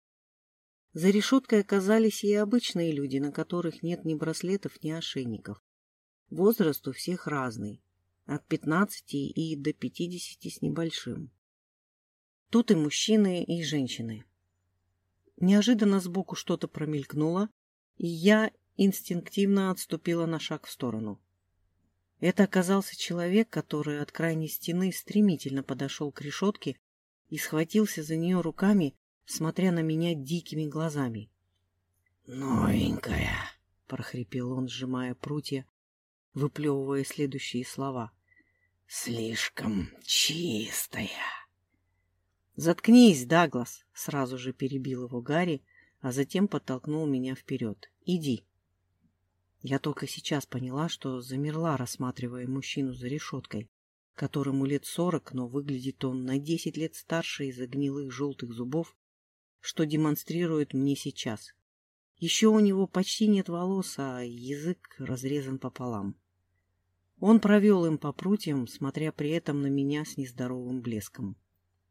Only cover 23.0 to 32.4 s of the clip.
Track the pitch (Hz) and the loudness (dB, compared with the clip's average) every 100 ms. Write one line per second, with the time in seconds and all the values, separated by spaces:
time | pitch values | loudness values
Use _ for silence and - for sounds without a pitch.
23 | - 175 175 202 226 156 - 151 147 147 | -6 -2 2 2 2 -2 -4 -4 -4 -4
24 | 147 - 165 160 156 - - 175 185 - | -6 -4 -2 -2 -4 -6 -4 0 0 -2
25 | - 208 208 147 139 135 135 127 135 - | -2 4 4 4 -2 -4 -4 -4 -6 -4
26 | 147 - 143 - 196 - 151 - _ _ | -8 -8 -10 -2 -2 -2 -6 -8 _ _
27 | _ _ - 151 - 156 165 214 208 - | _ _ -12 -8 -4 -2 2 2 2 -2
28 | 156 160 170 185 160 - 196 208 143 - | -4 -2 2 2 0 2 4 4 2 -2
29 | _ _ - - 160 170 185 170 160 156 | _ _ -12 -4 -2 2 2 2 0 0
30 | 170 156 131 170 - 151 151 156 160 147 | 0 -2 -2 -6 -4 -6 -4 -2 -2 -2
31 | 127 110 110 _ _ _ _ _ _ _ | -2 -4 -12 _ _ _ _ _ _ _
32 | _ _ - 127 | _ _ -14 -8